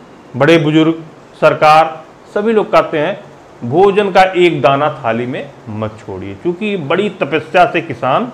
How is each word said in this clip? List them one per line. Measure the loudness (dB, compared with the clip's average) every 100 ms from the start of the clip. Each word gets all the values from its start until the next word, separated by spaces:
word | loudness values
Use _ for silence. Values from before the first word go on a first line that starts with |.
| -20 -20 -14 -2
बड़े | 2 2
बुजुर्ग, | 2 2 2 -2 -10 -20 -20 -2
सरकार, | 0 4 4 4 2 -4 -18 -20 -10
सभी | -6 -2
लोग | -2 2
कहते | 0 0 -2
हैं, | -4 -6 -14 -20 -20 -14 -4
"भोजन | 2 4 2 2
का | 2
एक | 2 2 2 2
दाना | 0 2 -2 -2
थाली | -4 -4 -4
में | -8 -12 -16 -14
मत | -8 -8 -10 -14
छोड़िए", | -12 -12
क्योंकि | -8 -6 -4 -4 -4
बड़ी | -2 -2 -2
तपस्या | -4 -4 -4 0 2 2
से | 0
किसान | -6 -6 -2 -2 -4